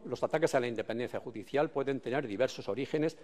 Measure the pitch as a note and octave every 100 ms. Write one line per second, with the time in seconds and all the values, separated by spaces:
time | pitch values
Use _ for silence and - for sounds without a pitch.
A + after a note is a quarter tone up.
0 | - B2 C3 D#3+ D#3+ C3+ A#2+ A2 G#2+ A2+
1 | B2 G2+ - G#2+ F#2+ C3+ D3+ C#3 C3 C3+
2 | A#2+ C3+ B2+ G2 C3+ - - G#2+ C3+ D#3
3 | D#3 -